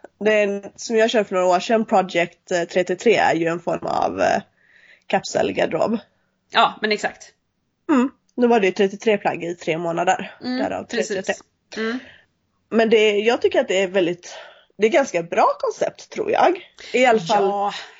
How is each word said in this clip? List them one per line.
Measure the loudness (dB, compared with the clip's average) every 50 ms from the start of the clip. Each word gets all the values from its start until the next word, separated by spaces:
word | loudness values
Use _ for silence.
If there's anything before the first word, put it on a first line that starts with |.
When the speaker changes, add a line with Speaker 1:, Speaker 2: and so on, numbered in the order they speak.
| -20 -20 _ _
Speaker 1:
Det | 0 2 2
är | 2 2 0
en, | -2 -6 -10 -14 -16
som | -14 -8 -2 0
jag | 2 2 2
köpte | 2 0 0 0
för | 0
några | 0 2 4 2
år | 2
sedan, | 2 0 0 0 2
Project, | 2 2 2 2 2 0 -2 -2 -2 -4 _ _ -4
eh, | -2 -2 -2
tre | -2 0 -2 0
tre | 0 -2
tre, | 0 2 4 4
är | 4 4 2 2
ju | 2 0 -2
en | -2 -4
form | -4 -4 -6 -4 -4 -4
av, | -2 0 0 -2 0 0
eh, | 2 2 2 0 -2 _ _ _ _ _ _ _ _ _ -20 _ _ -4
kapselgarderob. | -4 -4 -4 -4 -2 -2 -2 -2 0 -2 -2 -2 0 -2 -2 -2 -2 -4 -8 _ _ _ _ _ _ _ _ _
Speaker 2:
Ja, | 0 2 2 2 0 -4
men | -4 -4
exakt. | -2 -2 -4 -6 -8 -12 -18 -20 _ _ _ _ _ _ _ _ _ _ _ 0
Speaker 1:
Mm. | 2 2 2 0 -2 _ _ _ _
Då | 0 2 4
var | 4 4
det | 2 2
trettiotre | 2 2 0 0 0 -2 0 0 0 0
plagg | 0 -2 -4 -4 -6
i | -8 -10
tre | -6 -6 -4 -4 -4
månader. | -4 -4 -4 -2 0 0 0 -2 -4 -10 -14 -12 -10
Speaker 2:
Mm, | -8 -6 -6
Speaker 1:
Därav | -6 -6 -6 -8 -8
Speaker 2:
precis. | -6 -6 -6 -4 -4
Speaker 1:
tre | -6 -6
tre | -6 -6 -6 -8 -10 _ _ _ _ _ -10
tre. | -8 -6
Speaker 2:
Mm. | -6 -6 -8 -12 -16 -20 -20 _ _ _ _ _ _ _ _ _ _
Speaker 1:
Men | 0 0 2 4
det, | 4 4 4 4 2 2
jag | 2 0 0 2
tycker | 0 0 2 0
att | 0 0
det | 0 0 0
är | 0
väldigt, | 0 0 0 0 -2 -6 -10 -16 -18 -18 -20 -20 -20 _ _ _ _ -2
det | 0 2
är |
ganska | 2 2 2 0 -2 -4 -4
bra | -2 0 2 2 2 0 -2
koncept | -4 -6 -4 -4 -4 -6 -6 -8 -16 -12
tror | -8 -6 -4 0
jag. | 2 2 2 2 2 -2 -6 -16 _ -20 -12 -4 0
I | 2 4
alla | 4 4 2
fall. | 2 0 0 0 2
Speaker 2:
Ja. | 0 0 -2 -4 -4 -6 -8 -12 -18 -20